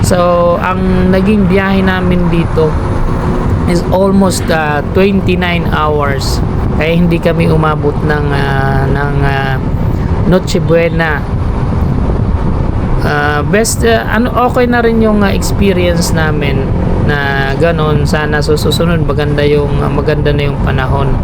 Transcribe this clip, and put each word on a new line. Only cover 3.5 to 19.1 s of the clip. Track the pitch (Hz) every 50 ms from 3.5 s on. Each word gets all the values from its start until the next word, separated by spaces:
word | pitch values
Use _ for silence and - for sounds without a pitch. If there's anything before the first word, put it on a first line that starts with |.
| - - - -
is | 175 170 - - -
almost, | 185 196 196 190 196 196 185 175 - - -
ah, | 170 160 156 147 147 147 143 - - 190
twenty-nine | 190 202 196 190 - 185 180 175 180 175 175 170 165 -
hours. | - 156 151 151 151 147 143 139 135 135 - - - - - - - - - - -
Kaya | - 151 160 170
hindi | 170 175 170 170 165
kami | - 170 160 165 165 165
umabot | 160 156 156 156 151 147 147 147 147 -
ng, | - 151 151 147 147 143 143
ah, | 139 139 139 139 135 135 139 139 139 139
ng, | 139 139 139 143 143 143 139
ah, | 139 139 139 135 135 135 135 127 - - - - - - - - - - - - -
Noche | - 180 185 - - - 180
Buena. | 156 147 165 165 165 165 165 165 165 160 147 135 127 - - - - - - - - - - - - - - - - - - - - - - - - - - - - - - - - - - - -
Ah, | 147 151 147 147 147 147 147
best, | 147 147 180 208 220 214 - -
ah, | - 226 226 226 226 - 202
ano, | 214 240 240 - 220 247
okay | 247 247 262 247 240
na | 240 240
rin | 233 226 226 226
yung, | 220 214 214 208 202
ah, | 196 196
experience | 185 - - - - 202 202 180 180 180 175 170 170 170 - -
namin | 160 160 156 147 147 143 139 - 135 135 131 - - - - - - - 147
na | 147 143 139 139 139 139 139 135 135 139
ganun. | 151 170 165 160 156 151 151 147 147
Sana | - - 151 151 147 147 151
sa | 147 156 151
susunod | 147 - 160 151 - 165 170 170 160
maganda | 147 143